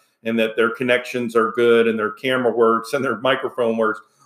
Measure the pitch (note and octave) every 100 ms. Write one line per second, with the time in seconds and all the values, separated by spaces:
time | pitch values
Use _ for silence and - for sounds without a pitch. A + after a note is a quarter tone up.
0 | _ _ A2+ A2+ A2 A#2 A2+ A2+ B2 B2
1 | - B2 A#2+ A#2 A2 A#2+ A#2+ A#2 A2+ A2
2 | G#2+ - C3 C3 A#2+ A2+ A2+ A2+ - C#3+
3 | C3 G#2 C3 C3 B2+ - A#2 A2+ A2 G#2+
4 | - _